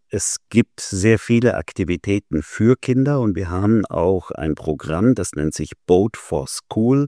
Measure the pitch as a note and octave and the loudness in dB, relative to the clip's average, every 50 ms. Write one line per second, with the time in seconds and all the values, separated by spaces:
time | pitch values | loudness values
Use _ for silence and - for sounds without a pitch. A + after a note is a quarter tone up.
0 | _ _ - G#2 - - - - _ - - A2+ A2+ - _ - - - - F#2+ | _ _ -6 -6 -4 -6 -6 -8 _ -2 0 0 0 0 _ -16 -12 -8 -4 0
1 | F#2+ A2 A2+ G#2 - - A#2 A#2 A#2+ A#2 - - E2 - - - F#2 D2+ F2 D#2 | 2 2 2 2 2 2 2 2 2 2 0 -2 -6 -8 -6 -6 -4 -4 -4 -4
2 | - G2 G2+ G#2 - - - D#2 C#2 - - - G#2+ A#2 C3 - - - B2 B2+ | -2 -2 -2 -2 -2 -4 -4 -4 -4 -4 -2 0 2 2 2 2 0 0 0 2
3 | C3+ C#3+ D3 C#3 B2 G#2+ F#2 E2+ G2 E2 F2 F2+ G2+ G#2 A2+ A2 F#2 - - E2 | 2 0 0 0 0 -2 -2 -2 -4 -4 -4 0 2 4 4 2 2 0 -2 0
4 | E2+ F2+ F#2+ F2+ - - - - D2+ D#2+ D2 - - D#2+ D2+ C#2 - D2 D#2 E2+ | 0 2 0 0 -2 -6 -8 -6 -4 -4 -4 -4 -2 -4 -4 -4 -4 -4 -2 2
5 | G#2 B2+ B2+ - F2+ - - D2 D2+ D#2 - - D#2 - - - _ - F2+ F2+ | 4 4 2 2 0 -6 -4 -4 -4 -4 -4 -4 -8 -8 -10 -6 _ 4 4 4
6 | G2+ A#2 - - - - E2 D2+ C2+ - - - - - - G#2+ A2 A#2+ C3+ C#3 | 4 2 -2 -8 -10 -6 -4 -4 -4 -6 -10 -12 -10 -6 -2 0 2 2 4 2
7 | C#3+ | 2